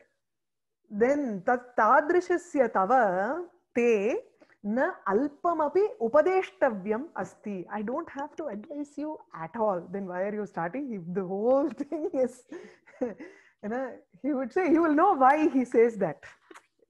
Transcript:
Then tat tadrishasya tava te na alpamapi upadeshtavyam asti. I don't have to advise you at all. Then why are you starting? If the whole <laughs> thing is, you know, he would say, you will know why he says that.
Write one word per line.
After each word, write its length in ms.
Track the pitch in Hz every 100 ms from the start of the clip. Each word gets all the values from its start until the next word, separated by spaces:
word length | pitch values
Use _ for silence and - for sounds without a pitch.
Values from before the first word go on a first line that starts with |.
| _ _ _ _ _ _ _ _ _
Then 520 | 208 240 285 269 202 175
tat 320 | 247 247 -
tadrishasya 960 | 220 269 302 359 359 349 - 294 233
tava 720 | 214 190 262 214 180 208 320 349 _ _ -
te 420 | 240 220 202 359 - _ _ _
na 280 | 202 226 311 370 -
alpamapi 800 | 196 294 - 349 330 294 359 415 -
upadeshtavyam 1080 | 226 294 311 381 370 - 277 208 185 214 320 -
asti. 500 | 185 - 214 196 170
I 100 | 208
don't 280 | 220 269 330
have 260 | 262 294 -
to 100 | 311
advise 500 | 214 214 294 285 -
you 200 | 302 302 -
at 220 | 165 165 233
all. 240 | 214 180 180
Then 160 | 196 190
why 160 | 180
are 100 | 196
you 120 | 208 202
starting? 460 | - 170 254 285
If 100 | 214 165 180
the 80 |
whole 460 | 180 190 226 269 285
<laughs> 100 | -
thing 280 | 285 330 339
is, 300 | 277 247 - _ 339 415 - _ -
you 160 | 247 190 339 - _ _ 208
know, 240 | 240 269 - _ _
he 120 | 262
would 180 | 269 262
say, 180 | - 349
you 120 | 302
will 140 | 330 294
know 180 | 381
why 340 | 311 262 302 311
he 160 | 262
says 320 | 240 247 233 214
that. 240 | 185 147 - - _ - - _ _